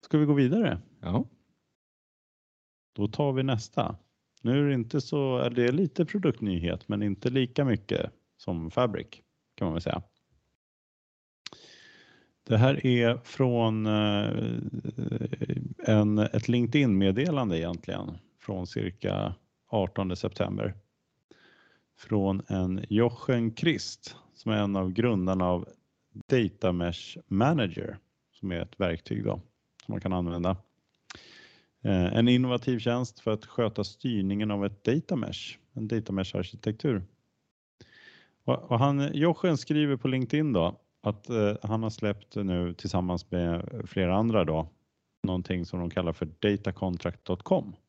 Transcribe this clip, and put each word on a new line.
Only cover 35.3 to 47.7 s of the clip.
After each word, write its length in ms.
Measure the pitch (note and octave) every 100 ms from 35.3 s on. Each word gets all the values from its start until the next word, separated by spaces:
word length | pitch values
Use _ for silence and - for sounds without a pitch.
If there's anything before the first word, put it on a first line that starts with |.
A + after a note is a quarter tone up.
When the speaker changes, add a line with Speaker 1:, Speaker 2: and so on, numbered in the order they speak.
| - - - _
Speaker 1:
en 140 | - A2
data 260 | A2+ A2
mesh-arkitektur. 880 | G2 F#2 G2 F2+ - - G#2+ D3+ G#2+ F2+ _ _ _ _ _ _ _ - - - - _ _
Och, 280 | - B2+ -
och 80 | A#2+
han, 340 | C#3 C#3 C#3+
Jochen 440 | - D#3+ E3 F#3 D3
skriver 400 | - D3+ D3 C3+
på 100 | C3
LinkedIn 460 | C3 A#2+ D3 D#3
då 280 | G#2 E2+ - _ _
att, 280 | G#2 G#2 -
eh, 260 | A#2 G#2 G#2
han 200 | G#2 A2+
har 60 | A2
släppt 460 | - G#2+ G2+ - G#2+
nu 380 | G2 F2+ F2
tillsammans 580 | E2+ F#2+ F#2+ F2+ F2 -
med 500 | F2+ F2 E2+ F#2+ A#2 -
flera 300 | - F2+ F#2+
andra 300 | A2+ A2 D#2+
då, 240 | D#2+ D#2 _ _ _ _ _
någonting 420 | G2 F#2 F2+ F2+ E2+
som 140 | F#2
de 100 | F2
kallar 240 | F2 E2+
för 120 | D#2+ D#2+ D#2+
datacontract 840 | G#2 G2+ G2+ - F#2+ F2 - - -
dot 180 | F2+
com. 320 | - F#3+ G#2